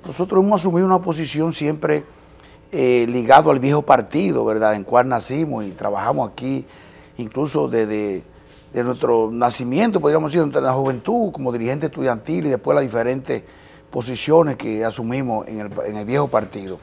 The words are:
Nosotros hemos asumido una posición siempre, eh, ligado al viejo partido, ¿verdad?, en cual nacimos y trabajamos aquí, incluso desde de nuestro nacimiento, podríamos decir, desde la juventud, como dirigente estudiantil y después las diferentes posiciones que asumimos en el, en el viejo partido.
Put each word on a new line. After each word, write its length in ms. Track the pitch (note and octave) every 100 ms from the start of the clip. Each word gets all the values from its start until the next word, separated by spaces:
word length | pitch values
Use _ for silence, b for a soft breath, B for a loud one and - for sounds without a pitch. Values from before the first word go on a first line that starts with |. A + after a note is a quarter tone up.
| -
Nosotros 360 | C#3+ F3+ F#3
hemos 200 | G3+ G3+
asumido 240 | F#3 E3+ F#3+
una 140 | F#3
posición 520 | F#3 D#3 D3 D3 E3
siempre, 540 | D#3 D3+ D3+ D#3 D3+ - B B B B B -
eh, 320 | E3 C3 B2 A#2
ligado 420 | B2 A2+ C3+ D#3
al 80 | C#3
viejo 220 | C3+ D3
partido, 640 | C#3+ B2+ G#2+ D3+ F#3+ C3+ A2
¿verdad?, 300 | A2 G#2+ G#2+
en 100 | F#2
cual 240 | A#2+ C3
nacimos 560 | A#2+ G2+ C#3 D#3 A#2+ G2+
y 60 |
trabajamos 600 | F2 G#2 G2+ G#2+ D3 A2+
aquí, 340 | - B2+ C3+ C3+ B B B B -
incluso 500 | A2 - D3 D3+ C#3
desde 560 | A#2 G#2+ G#2+ G#2 F#2 - B B B B
de 120 | - B2
nuestro 440 | B2 B2 A2+ A2
nacimiento, 680 | A#2 A#2+ - B2 C#3 A#3 G3
podríamos 320 | D3 D#3 D#3
decir, 160 | E3+ D3+
desde 140 | C#3+
la 100 | C3
juventud, 600 | C3 C3+ B2+ - A#3+ G#3
como 180 | D3+ C3
dirigente 360 | A#2 A#2 C#3+ D3+
estudiantil 580 | D3+ C3 A#2 C#3+ E3+ D3+
y 40 |
después 240 | B2+ C#3+
las 120 | C#3+ C3+
diferentes 580 | A2+ A#2 C3 C3+ A#2+ - B B B -
posiciones 680 | - A#2 A#2+ - D#3+ D#3 C3
que 300 | A#2 G#2+ A2+
asumimos 600 | A2 A2+ C3 B2+ A2 -
en 100 | A2
el, 120 | G#2 G2+ G#2
en 120 | G#2+
el 80 | G#2
viejo 240 | C3+ C#3
partido. 500 | A#2 G2+ G#2 F#2+ F2+